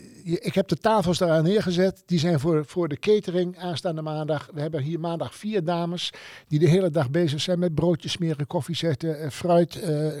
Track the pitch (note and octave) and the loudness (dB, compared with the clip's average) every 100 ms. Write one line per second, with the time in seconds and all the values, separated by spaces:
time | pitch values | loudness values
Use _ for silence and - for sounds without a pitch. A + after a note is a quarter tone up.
0 | - - E3+ E3+ G3+ F#3+ F#3+ E3+ A3 G#3+ | -18 -14 -6 -4 0 0 0 2 4 4
1 | F3 F3 F3 D#3+ D#3+ G#3+ F3+ F3 F#3+ - | 2 2 4 4 4 2 2 2 0 0
2 | - F3 E3+ D#3 D#3 D#3 D3 F#3 E3 C#3+ | -2 2 2 2 2 0 0 -2 -2 -2
3 | G#3 G#3+ G3 F3 F3+ F3+ F3+ D3+ F#3 D#3 | 2 2 2 -2 -2 -4 -6 -4 -4 -4
4 | D#3 D3+ D3+ D3 - D#3 D#3 D#3 C#3+ E3 | -4 -4 -2 -4 -4 -8 -4 -4 -4 -4
5 | E3+ E3 B2+ - G#3 G#3+ E3 E3+ E3+ F3 | -4 -4 -6 -8 -4 -2 0 -2 -2 -4
6 | - - - - - D3+ D#3+ F#3 F#3 D#3 | -8 -10 -20 -18 -2 2 4 4 4 0
7 | B2+ D#3+ E3+ D3 F#3 F3 F3+ D3 E3+ E3 | 0 0 0 0 -2 0 0 0 0 0
8 | D#3 - E3 C#3+ D3 F3+ C#3 E3 E3 C#3 | -2 -4 -4 -4 -4 -4 -4 -4 -2 -2
9 | E3 D3+ D3+ - F3 E3+ E3+ - F#3 D3 | -4 -4 -6 -6 2 4 4 0 -4 -2
10 | D#3 D3 | -2 -4